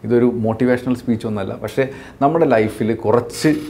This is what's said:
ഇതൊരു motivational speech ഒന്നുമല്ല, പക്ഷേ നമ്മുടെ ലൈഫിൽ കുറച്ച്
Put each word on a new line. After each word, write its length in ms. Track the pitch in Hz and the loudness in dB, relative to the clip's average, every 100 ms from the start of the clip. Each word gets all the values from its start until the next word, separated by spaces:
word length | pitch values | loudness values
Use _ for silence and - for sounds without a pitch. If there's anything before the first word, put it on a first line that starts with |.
ഇതൊരു 220 | 110 120 123 | 2 4 4
motivational 680 | 113 110 113 123 123 127 | 2 -2 0 0 0 -2
speech 320 | 120 - 110 113 | -4 -2 -4 -2
ഒന്നുമല്ല, 280 | 104 98 | -6 -6
പക്ഷേ 340 | 113 110 - - - - - | -8 -6 -2 -4 -6 -18 0
നമ്മുടെ 240 | 139 160 151 | 0 4 4
ലൈഫിൽ 480 | 113 107 - 110 | 4 2 0 -2
കുറച്ച് 600 | 113 104 120 117 - 156 151 | 0 2 0 0 -2 0 0